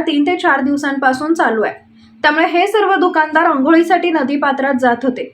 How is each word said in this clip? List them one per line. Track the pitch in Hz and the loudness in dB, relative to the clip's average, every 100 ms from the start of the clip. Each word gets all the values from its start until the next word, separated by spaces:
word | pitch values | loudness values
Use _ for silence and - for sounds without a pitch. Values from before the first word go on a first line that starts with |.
| 320 | 0
तीन | 294 294 | 0 0
ते | 359 | 0
चार | 349 277 | 0 0
दिवसांपासून | 269 285 285 269 269 262 302 | 0 -2 -4 -2 0 0 -2
चालू | 330 277 220 | 0 0 0
आहे, | 196 - - - - - | -4 -6 -18 -20 -20 -4
त्यामुळे | 302 302 349 | 0 2 0
हे | 330 392 | 0 0
सर्व | 427 381 381 | 0 0 2
दुकानदार | 359 339 311 311 339 | 0 0 0 2 2
अंघोळीसाठी | 285 269 330 339 349 339 | 2 4 4 4 0 0
नदीपात्रात | 320 262 285 285 262 262 262 | -2 -2 -2 -2 -2 -2 0
जात | 247 240 262 | 0 0 -2
होते. | 254 - | -4 -8